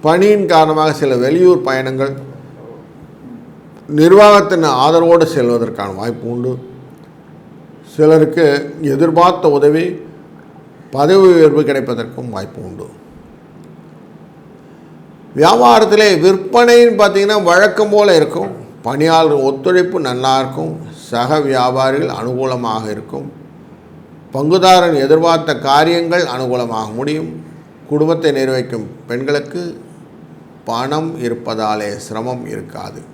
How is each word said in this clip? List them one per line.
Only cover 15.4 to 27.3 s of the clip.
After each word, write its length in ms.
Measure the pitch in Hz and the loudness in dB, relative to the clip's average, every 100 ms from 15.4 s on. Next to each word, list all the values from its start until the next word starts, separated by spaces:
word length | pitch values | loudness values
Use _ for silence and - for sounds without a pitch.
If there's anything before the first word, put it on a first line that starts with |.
| 160 226 247 233 220 208 214 175 | 2 4 4 4 4 4 4 4
விற்பனைன்னு 760 | 175 190 190 240 240 240 240 208 | 2 0 0 2 4 6 6 4
பார்த்தீங்கன்னா 420 | 208 190 202 214 | 2 2 0 0
வழக்கம் 460 | 175 175 208 214 214 | 2 2 2 0 0
போல 260 | 208 208 170 | 2 4 4
இருக்கும். 520 | 147 - - 95 - - | 2 -4 -10 -12 -18 -12
பணியாளர் 520 | 117 139 160 165 160 | -8 -2 2 2 2
ஒத்துழைப்பு 680 | 147 135 135 135 185 180 185 | 2 0 -2 0 0 0 -4
நல்லா 400 | 139 123 131 135 | -6 -4 0 0
இருக்கும். 480 | 131 131 160 160 - - | -2 -8 -10 -12 -16 -20
சக 440 | - 120 120 156 | -8 -6 -2 -2
வியாபாரிகள் 680 | 139 131 127 131 131 139 170 | -2 -2 -2 0 -2 -2 -4
அனுகூலமாக 800 | - 117 127 131 127 120 110 107 | -6 -8 -6 -6 -4 -6 -6 -6
இருக்கும். 420 | 104 - 139 139 - - - - - - - - - - | -10 -12 -14 -14 -18 -20 -20 -20 -20 -20 -20 -20 -20 -12
பங்குதாரன் 640 | 131 147 185 185 185 175 151 | -6 0 2 4 4 4 0
எதிர்பார்த்த 640 | 135 160 170 165 156 127 | 2 2 2 0 -2 -6
காரியங்கள் 640 | 139 143 160 170 170 175 | 0 2 2 0 -2 -2
அனுகூலமாக 720 | 160 123 127 123 120 110 110 | -2 -6 -4 -4 -4 -6 -8
முடியும். 520 | 110 143 156 160 | -8 -6 -6 -8